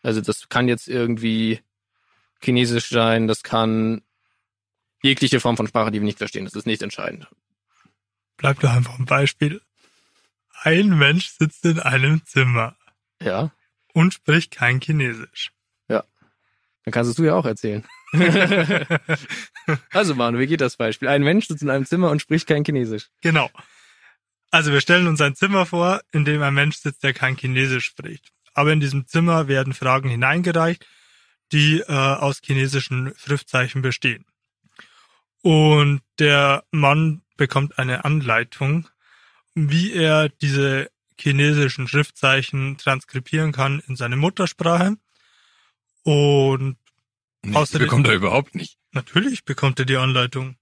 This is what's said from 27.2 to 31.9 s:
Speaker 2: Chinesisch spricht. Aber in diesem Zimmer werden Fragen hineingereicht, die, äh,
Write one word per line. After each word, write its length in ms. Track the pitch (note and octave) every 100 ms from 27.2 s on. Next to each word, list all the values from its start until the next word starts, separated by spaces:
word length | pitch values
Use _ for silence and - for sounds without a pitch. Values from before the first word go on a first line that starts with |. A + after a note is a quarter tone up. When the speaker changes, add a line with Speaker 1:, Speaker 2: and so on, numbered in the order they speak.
| C3 C3
Speaker 2:
Chinesisch 480 | B2+ B2+ C3+ B2+ -
spricht. 460 | - C#3+ D#3 _ _ _
Aber 180 | - D3
in 60 | D#3
diesem 280 | C#3+ C#3 B2+
Zimmer 400 | E3 E3+ E3 C#3
werden 260 | C3+ C3+
Fragen 360 | B2+ C3 C3 C3+
hineingereicht, 760 | A#2+ C3 E3 F3 E3 E3 E3+ - _ _ _ _ _ _
die, 280 | D3+ D3+ D#3+
äh, 60 | -